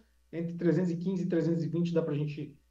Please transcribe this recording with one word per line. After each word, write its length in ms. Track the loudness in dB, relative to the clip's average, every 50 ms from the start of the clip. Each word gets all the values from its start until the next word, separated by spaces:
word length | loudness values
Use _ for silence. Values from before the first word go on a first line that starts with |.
| -18 _ _ _ _ _
Entre 220 | -8 -6 -6 -4 -4
trezentos 360 | 0 2 4 4 4 4 2
e 60 | 0
quinze 280 | -2 -2 -2 -2 0 0
e 20 |
trezentos 360 | 0 2 2 2 2 2 0 0
e 20 | -2
vinte 260 | 0 0 0 2 2
dá 80 | 0
pra 120 | 0 0 0
gente 420 | -2 -2 -4 -4 -8 -10 -12 -14 -18 _ _